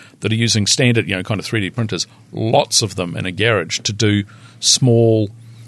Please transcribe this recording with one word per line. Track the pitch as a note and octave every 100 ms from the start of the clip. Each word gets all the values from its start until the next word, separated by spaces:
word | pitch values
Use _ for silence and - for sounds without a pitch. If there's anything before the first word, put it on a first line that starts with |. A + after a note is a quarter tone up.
| - -
that | G#2+
are | A2+
using | A#2 A2 G2
standard, | - B2 A#2 F#2
you | F#2+
know, |
kind | F#2 G2+
of | -
three | A2+
D | F#2+
printers, | - A2 F2+ - - -
lots | - A2 C#3 - -
of | G#2+ G2
them | F2 -
in | F#2
a |
garage | F2+ A2+ G#2 E2 -
to | -
do | G#2 A2 G#2 G2 - - -
small | - - B2+ A#2 A#2 A2 G#2 - - -